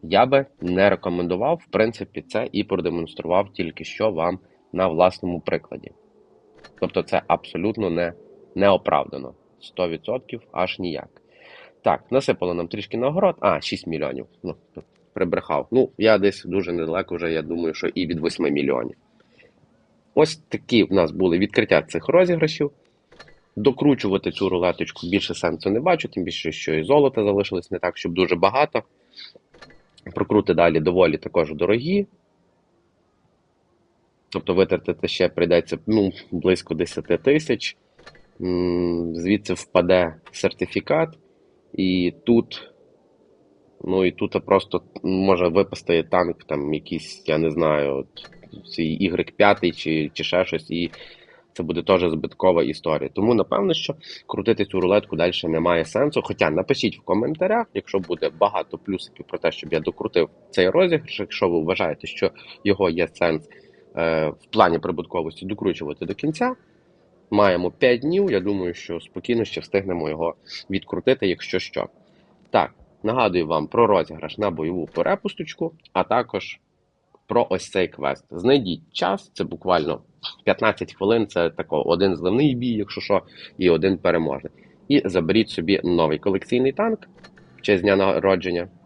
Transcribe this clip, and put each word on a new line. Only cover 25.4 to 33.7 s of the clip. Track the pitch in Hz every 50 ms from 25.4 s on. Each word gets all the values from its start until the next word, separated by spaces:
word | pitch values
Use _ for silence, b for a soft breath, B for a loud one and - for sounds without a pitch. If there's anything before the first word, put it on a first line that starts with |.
| - 87 80 80 - 95
не | 98 113
бачу, | 139 180 185 160 - -
тим | - - 90
більше, | 87 85 - - 82 80
що | - - - 80
і | 78 78
золота | 90 139 147 147 135 - - 107
залишилось | 101 101 98 101 - 101 90 85 -
не | 95 90
так, | - 90 87
щоб | - - 87 85
дуже | 90 92 78 90
багато. | 85 85 98 107 131 147 151 _ 117 - _ _ B B B B B B B B B _ _ _ _ - - - - _ _ _ - _ - -
Прокрути | - 101 - 107 104 98 - 90
далі | 80 85 85 80 82
доволі | 78 92 87 92 90 85 76 78
також | - - - 90 82 76 78
дорогі. | 73 85 87 104 120 123 156 190 202 202 - _ _ _ _ _ _ _ _ _ _ _ _ _ _ _ _ _ _ _ _ _ _ _ _ _ _ _ _ _ _ _ _